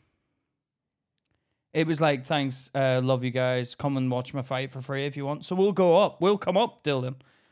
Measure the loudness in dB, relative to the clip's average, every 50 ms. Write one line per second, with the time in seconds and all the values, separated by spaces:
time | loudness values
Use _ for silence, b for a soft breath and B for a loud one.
0 | b b b b b b _ _ _ _ _ _ _ _ _ _ _ _ _ _
1 | _ _ _ _ _ _ _ _ _ _ _ _ _ _ -2 0 0 0 0 2
2 | 2 2 2 0 -2 -2 -2 0 0 -2 -4 -8 -10 -6 -2 0 2 2 2 2
3 | 2 2 2 0 0 -2 -2 0 0 0 0 -2 -2 -6 -6 -4 -4 -2 -2 0
4 | 0 0 -2 -2 -4 -6 -8 -8 -6 -4 -4 -6 -6 -6 -10 -12 -8 -6 -6 -4
5 | -4 -6 -6 -6 -6 -6 -6 -6 -6 -4 0 2 2 2 4 4 4 6 6 6
6 | 4 4 2 0 2 2 2 2 0 0 2 2 0 0 -2 _ -4 -2 -2 0
7 | -2 -4 -8 -12 b b b b b b